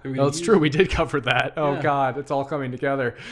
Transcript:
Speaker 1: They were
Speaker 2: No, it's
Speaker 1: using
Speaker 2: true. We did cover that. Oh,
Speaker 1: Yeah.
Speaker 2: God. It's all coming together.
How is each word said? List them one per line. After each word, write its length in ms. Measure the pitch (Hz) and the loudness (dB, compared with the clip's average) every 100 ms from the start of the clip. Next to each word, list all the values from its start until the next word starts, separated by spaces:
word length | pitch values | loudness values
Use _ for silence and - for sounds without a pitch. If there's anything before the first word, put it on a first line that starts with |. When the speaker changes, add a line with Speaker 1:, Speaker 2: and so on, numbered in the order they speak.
Speaker 1:
They 60 | 139 | -8
were 60 | 131 | 0
Speaker 2:
No, 80 | 139 | 0
it's 120 | 151 | 0
Speaker 1:
using 140 | 175 196 | 2 4
Speaker 2:
true. 40 | |
We 100 | 151 | 4
did 200 | 156 190 | 2 2
cover 320 | - 160 147 | 0 0 0
that. 320 | 127 123 - 165 | 0 0 0 -2
Oh, 200 | 147 143 | -2 0
Speaker 1:
Yeah. 60 | |
Speaker 2:
God. 340 | 147 139 131 131 | 0 2 0 -2
It's 140 | 143 | -2
all 120 | 139 | -2
coming 260 | 139 151 131 | -2 -4 -4
together. 460 | 127 143 139 123 - - | -4 -2 0 -2 -4 -6